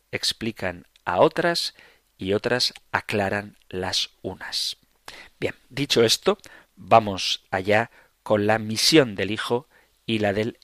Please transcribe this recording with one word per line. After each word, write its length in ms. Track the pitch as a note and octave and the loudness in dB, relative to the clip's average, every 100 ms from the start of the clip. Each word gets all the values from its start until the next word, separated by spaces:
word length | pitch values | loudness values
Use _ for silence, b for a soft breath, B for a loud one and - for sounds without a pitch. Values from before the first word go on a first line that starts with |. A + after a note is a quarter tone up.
| - | -12
explican 760 | A#2 - - A2+ - F#2 F2 - _ | -6 -6 -4 -8 -6 -8 -8 -16 _
a 160 | - F2+ | -2 4
otras 540 | D3 - F3 E3+ - - b b b - | 4 4 -2 -2 -6 -10 b b b -10
y 140 | - | -2
otras 420 | G#2 A#2+ B2 - - _ | -2 0 -2 -2 -6 _
aclaran 640 | G2+ - A2 G2 G#2 G#2 - - | -6 -4 -4 -2 -4 -8 -18 -14
las 420 | F#2 F#2 - - _ | -8 -4 -4 -6 _
unas. 560 | F#2+ F#2 - - - - _ _ - B B - | -10 -10 -10 -8 -8 -10 _ _ -20 B B -6
Bien, 160 | - - _ | -6 -6 _
dicho 320 | C3 C#3+ - | -6 0 4
esto, 360 | A2+ - - G#3 B B B | 4 4 0 -2 B B B
vamos 680 | _ F2+ A2+ G#2 F#2+ - - - | _ 4 4 4 -4 -4 -6 -4
allá 400 | F#2+ F#2+ G#2 A#2 b b _ | -4 2 2 0 b b _
con 220 | - G#2+ G#2 | 0 0 2
la 120 | A2 | 0
misión 560 | G#2+ A2 - D#3 B2 | 0 0 4 6 4
del 160 | G2+ G2 | 0 -4
Hijo 380 | G#2+ - A#2+ - b b b | -4 -4 -4 -6 b b b
y 140 | - A2 | -4 0
la 140 | G#2 | 0
del 260 | G2 A2 - | 0 -2 -6